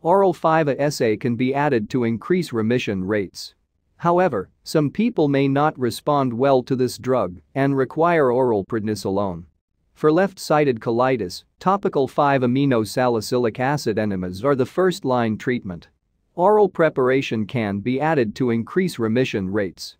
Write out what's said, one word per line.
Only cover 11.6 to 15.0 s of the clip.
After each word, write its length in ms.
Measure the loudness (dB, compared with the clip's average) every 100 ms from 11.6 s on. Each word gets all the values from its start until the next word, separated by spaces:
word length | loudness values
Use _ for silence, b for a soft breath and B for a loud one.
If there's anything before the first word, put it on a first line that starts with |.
| -2 0 0 -2 -2
five-amino 800 | 0 2 2 2 2 2 2 0
salicylic 720 | 0 0 0 -2 -2 -2 -2
acid 400 | -2 -2 -2 -2
enemas 460 | -2 -2 -6 -4
are 100 | -2
the 120 | 0 0
first-line 720 | 0 0 0